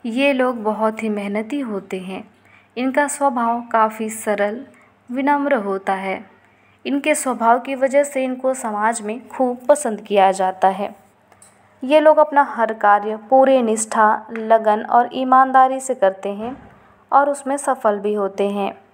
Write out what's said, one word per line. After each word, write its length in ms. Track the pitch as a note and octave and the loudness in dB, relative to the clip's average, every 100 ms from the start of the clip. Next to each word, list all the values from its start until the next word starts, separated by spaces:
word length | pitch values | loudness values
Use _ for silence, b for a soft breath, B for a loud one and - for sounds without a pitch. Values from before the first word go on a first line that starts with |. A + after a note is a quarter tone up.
| A#3+ | -6
ये 260 | A#3 C#4 | -2 0
लोग 300 | C4 B3+ A#3+ | 0 -2 -2
बहुत 400 | G#3+ G3+ A3 A3 | -4 -2 -2 -2
ही 60 | A3 | -6
मेहनती 500 | G#3 G3+ G#3 A3 D4 | -4 -4 -6 -6 -8
होते 400 | B3 G3 G3 F#3+ | -6 -8 -8 -12
हैं। 320 | F#3 F#3+ - b b b b - | -10 -14 -16 b b b b -6
इनका 300 | C4 C4+ C#4+ | -2 0 -2
स्वभाव 560 | - C#4 A#3+ A#3 A#3+ A#3+ | 0 -2 0 -2 -2 -2
काफ़ी 380 | A3+ A3 A3 A3 | 0 0 0 -8
सरल, 560 | G#3+ - G3+ G3+ A#3 C#4 b b b _ | -6 -4 -2 -2 -4 -14 b b b _
विनम्र 420 | B3 C#4 C#4+ C#4+ | -4 0 0 0
होता 400 | C4+ G3+ G3 G3 | -2 -2 -4 -4
है। 320 | F#3+ F#3+ F#3+ G#3+ _ b b b b - | -4 -4 -8 -12 _ b b b b -6
इनके 300 | C#4+ D4 D4 | -4 0 -2
स्वभाव 440 | C4 A#3 A3+ A#3+ | -2 0 2 2
की 160 | B3+ C4+ | 0 -2
वजह 280 | C4+ C#4 | 2 2
से 200 | C#4+ C4+ | 0 -2
इनको 300 | C4 B3+ C4 | -4 -4 -4
समाज 480 | B3+ A3+ G#3 G#3+ A3+ | -4 -6 -2 -2 -2
में 260 | G#3 A#3 - | -8 -10 -12
खूब 300 | - B3+ B3 - | -2 -2 -2 0
पसंद 320 | C#4+ A#3 G3+ | 2 2 -6
किया 300 | - G3+ F#3+ | 0 4 4
जाता 360 | F#3+ F#3 F#3 F#3+ | 2 -2 2 0
है। 280 | F#3+ G3+ - _ _ _ b b b b b | 0 -10 -12 _ _ _ b b b b b
ये 160 | B3+ D4+ | 2 4
लोग 180 | D4+ D4+ | 6 4
अपना 260 | D4+ C#4+ | 4 2
हर 300 | C#4 A#3 A3+ | 0 0 -4
कार्य 420 | A3 G#3 G#3 G#3 G#3+ | 0 2 2 0 -8
पूरे 460 | - C4 C4+ C4 | 2 4 6 4
निष्ठा, 640 | A3+ A3 - A#3 G#3+ A3 - | 2 -2 -2 2 2 2 -6
लगन 500 | A3+ A3 A3+ G#3+ G#3 | -10 2 2 4 0
और 280 | - A#3+ B3 | 2 2 2
ईमानदारी 680 | - C4 C4 C4+ C4 C4 C4 | -4 2 4 6 4 4 0
से 160 | C4 B3 | -6 0
करते 340 | F#3+ F#3+ G3 | 0 0 -10
हैं 420 | G3+ A3+ C#4 b b b b b | -8 -12 -12 b b b b b
और 180 | C4+ C#4+ | 2 2
उसमें 280 | C#4+ C4 C#4 | -2 -6 -4
सफल 420 | - B3+ A3+ G#3 | -2 0 0 0
भी 140 | G#3 | -4
होते 360 | G#3 G3 G3 G3+ | -2 -4 -2 -4
हैं। 320 | G3+ G3 - _ | -2 -6 -8 _